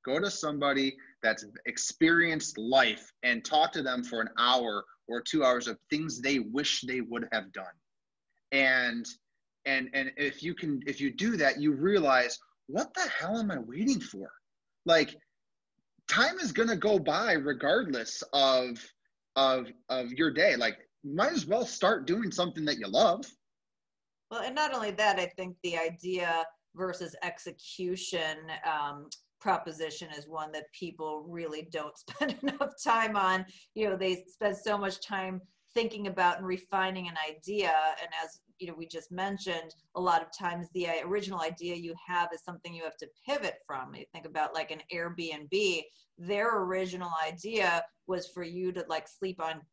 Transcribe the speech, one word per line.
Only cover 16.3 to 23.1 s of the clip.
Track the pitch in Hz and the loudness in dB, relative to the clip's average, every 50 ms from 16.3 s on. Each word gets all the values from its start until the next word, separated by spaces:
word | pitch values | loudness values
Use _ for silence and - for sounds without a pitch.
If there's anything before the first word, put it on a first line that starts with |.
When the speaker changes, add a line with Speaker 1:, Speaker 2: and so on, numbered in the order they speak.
| 359 370 | 2 -2
Speaker 1:
is | 349 226 | -4 -2
gonna | 135 - 226 233 226 | 0 0 2 2 0
go | 170 - 208 214 185 | 2 4 4 4 4
by | 147 151 147 175 220 233 180 | 4 2 0 2 2 2 2
regardless | 156 135 147 139 123 - 139 175 226 254 175 135 120 113 113 - - - - - | 2 2 -2 -2 0 2 4 4 4 2 0 -2 -2 -2 -4 -8 -10 -8 0 4
of, | 143 135 135 131 127 127 123 120 113 - - _ _ _ _ _ _ _ _ _ | 4 6 6 6 4 2 0 -6 -8 -12 -18 _ _ _ _ _ _ _ _ _
of, | 135 135 135 131 131 123 113 - - _ _ | 4 4 4 4 2 0 -6 -14 -20 _ _
of | 131 131 123 120 123 | -4 -2 -2 -4 0
your | 131 165 156 | 2 2 2
day. | 135 - - - 147 | 4 4 4 6 6
Like, | 123 120 113 101 - - _ _ _ - | 4 2 0 0 -4 -16 _ _ _ -10
might | 143 143 170 214 294 339 | -6 0 2 2 2 2
as | 285 160 | 0 0
well | 151 196 233 240 | 2 0 0 0
start | - - - - 185 226 294 269 | -2 -2 2 4 4 4 4 2
doing | - 175 214 233 190 | 0 -2 0 0 -4
something | - - 175 175 - 165 156 | 0 0 -2 -2 0 -2 -2
that | 151 143 | -2 -2
you | 117 107 | -2 -4
love. | 98 98 131 208 196 | 2 4 6 6 6